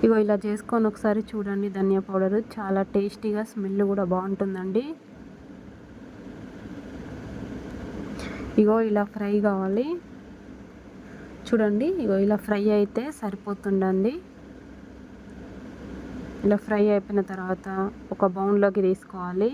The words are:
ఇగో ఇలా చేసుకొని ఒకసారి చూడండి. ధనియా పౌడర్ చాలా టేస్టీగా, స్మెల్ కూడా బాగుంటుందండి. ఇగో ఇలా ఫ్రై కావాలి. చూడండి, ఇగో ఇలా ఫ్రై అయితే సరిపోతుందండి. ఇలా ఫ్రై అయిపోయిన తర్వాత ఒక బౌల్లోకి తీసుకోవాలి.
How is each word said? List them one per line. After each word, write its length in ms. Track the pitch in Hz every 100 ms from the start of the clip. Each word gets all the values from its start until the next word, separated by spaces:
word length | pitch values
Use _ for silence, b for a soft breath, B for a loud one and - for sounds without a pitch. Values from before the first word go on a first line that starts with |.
| 226
ఇగో 100 | 226
ఇలా 120 | 208 208
చేసుకొని 420 | 208 208 - 240 220
ఒకసారి 320 | 208 220 208 214
చూడండి. 380 | 214 202 196 202 196
ధనియా 240 | 196 196 190
పౌడర్ 260 | 190 190 208 226 -
చాలా 260 | 196 196 196
టేస్టీగా, 480 | 202 202 - 214 208 220
స్మెల్ 300 | 233 196 196 202
కూడా 160 | 196 185
బాగుంటుందండి. 680 | 185 190 196 196 190 185 196 277 320 - - - - - - - - - - - - - - - - - - - - - - - - - - - - - - - - B B - -
ఇగో 140 | 214 220 226
ఇలా 140 | 208 208
ఫ్రై 180 | 208 202 208 202
కావాలి. 400 | 190 190 202 277 349 - - - - - - - - - - B B B - -
చూడండి, 400 | 233 214 208 294 381
ఇగో 140 | 226 196 202
ఇలా 120 | 208 214
ఫ్రై 140 | 208 208 208
అయితే 280 | 208 - 262 302
సరిపోతుందండి. 960 | 208 202 - 202 202 196 190 190 202 320 - - - - - - - - - - - - - - - - - - - - - -
ఇలా 160 | 196 208 -
ఫ్రై 140 | 202 208
అయిపోయిన 300 | 208 196 202 190
తర్వాత 360 | 190 185 185 202 190 196 - - 196
ఒక 140 | 196 185
బౌల్లోకి 460 | 196 202 202 190 190
తీసుకోవాలి. 640 | 190 - 190 180 180 220